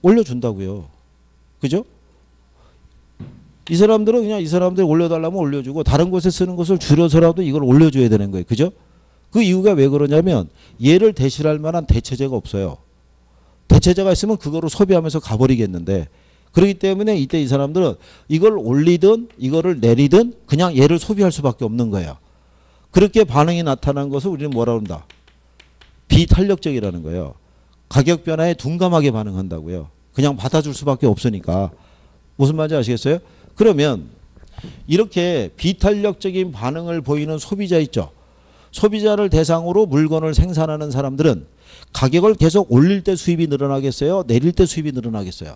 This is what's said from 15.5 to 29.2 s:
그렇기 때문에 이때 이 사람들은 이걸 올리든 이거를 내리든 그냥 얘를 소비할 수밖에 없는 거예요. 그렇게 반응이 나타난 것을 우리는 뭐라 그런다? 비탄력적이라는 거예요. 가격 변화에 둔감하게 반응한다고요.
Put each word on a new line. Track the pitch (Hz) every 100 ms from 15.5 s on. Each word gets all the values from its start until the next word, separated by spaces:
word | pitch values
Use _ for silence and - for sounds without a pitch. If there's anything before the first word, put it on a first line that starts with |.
| 127 107 87 85 95 78 _ _ _ _
그렇기 | - 196
때문에 | 196 196 190 214 202
이때 | 135 165
이 | 139
사람들은 | 139 139 170 170 101 - - _
이걸 | 156 202 208
올리든 | 113 135 160 175 190 226 233 -
이거를 | 131 160 175 160
내리든 | 113 117 143 180 240 - -
그냥 | 143 180 139
얘를 | 143 170
소비할 | - 208 196
수밖에 | 156 143 117
없는 | 117 113 117
거예요. | 98 82 69 _ _ _ _ _ _ _
그렇게 | - 202 220
반응이 | 190 127 156 170
나타난 | 165 135 143 139 143
것을 | 139 185
우리는 | 160 147
뭐라 | 123 117
그런다? | 117 104 78 76 _ _ _ _ _ _ _ _ _ _
비탄력적이라는 | - 170 - 196 190 - 131 104 87
거예요. | 78 87 73 - _ _ _ _ _
가격 | - 139 170
변화에 | - 160 165
둔감하게 | 165 - 170 185 170 143
반응한다고요. | 110